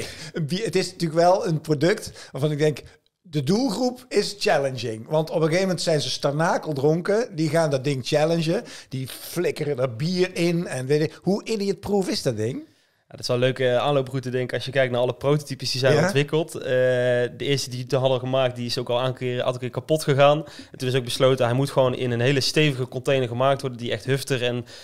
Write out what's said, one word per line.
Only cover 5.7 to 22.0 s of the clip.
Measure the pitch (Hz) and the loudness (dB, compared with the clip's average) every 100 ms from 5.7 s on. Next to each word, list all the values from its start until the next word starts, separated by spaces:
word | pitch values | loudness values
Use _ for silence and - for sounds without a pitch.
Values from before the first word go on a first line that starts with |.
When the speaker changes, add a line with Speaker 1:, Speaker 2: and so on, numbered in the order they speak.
| 175 | 0
Speaker 1:
zijn | - 156 | 0 0
ze | 131 | 0
starnakeldronken. | - 147 147 165 226 - 143 143 160 175 208 - 147 | -2 -2 0 0 0 -2 0 2 2 2 0 0 -2
Die | 156 | 0
gaan | 160 160 | 2 2
dat | 139 | 0
ding | 131 135 120 | 0 -4 0
challengen. | 147 156 170 160 190 233 - - | 2 2 2 0 -2 -4 -14 -10
Die | 131 131 | -8 -8
flikkeren | - - - 175 - 143 135 | -12 -10 -4 -2 -2 -4 -2
er | 131 113 | -2 -2
bier | 156 185 180 185 | -2 0 0 0
in. | 170 170 180 | 0 0 -2
En | 139 127 | -6 0
weet | 147 | 0
ik, | 151 - | 0 -2
hoe | - - - | -2 -2 -2
idiotproof | 220 196 190 - 202 185 | -2 -2 -4 -2 0 0
is | 214 | -2
dat | - 110 | -2 -2
ding? | 110 185 320 _ _ _ _ | -4 -4 -10 _ _ _ _
Speaker 2:
Ja, | - | -6
dat | |
is | - | -2
wel | 123 | 2
een | |
leuke, | 127 127 127 | 2 2 2
eh, | 123 | 2
aanlooproute, | 127 147 127 131 123 | 2 0 0 -4 -4
denk | 127 123 | -4 -2
ik, | |
als | 127 139 | -4 -2
je | |
kijkt | 135 131 | 0 2
naar | 120 | 2
alle | 127 | 0
prototypes | 127 135 147 147 135 123 | 0 0 0 0 -6 -4
die | 123 | 2
zijn | 131 143 | 4 4
Speaker 1:
Ja. | |
Speaker 2:
ontwikkeld. | 175 139 147 156 170 - | 4 2 0 0 -2 -6
Eh, | |
de | - 127 127 127 123 123 123 - | -2 2 4 4 2 2 0 -2
eerste | - 139 131 | -2 -2 -2
die | 123 123 | -8 -2
we | 139 | 0
hadden | 131 131 | 2 2
gemaakt, | 127 135 131 120 | 0 0 0 0
die | 120 | -4
is | 123 | -4
ook | 120 | -2
al | 120 131 | 0 0
een | |
keer, | 123 127 123 | -2 -4 -2
had | 123 | -2
een | 123 | -2
keer | 123 | -6
kapot | 123 - 156 | -6 -2 0
gegaan. | 156 135 143 151 151 - - | 2 6 6 6 0 -14 -20
En | - | -6
toen | 127 | -2
is | 131 | -2
ook | |
besloten, | 120 - 131 131 120 | -2 2 4 4 2
hij | 123 | 2
moet | 139 | 2
gewoon | 143 131 | 2 2
in | 123 | 0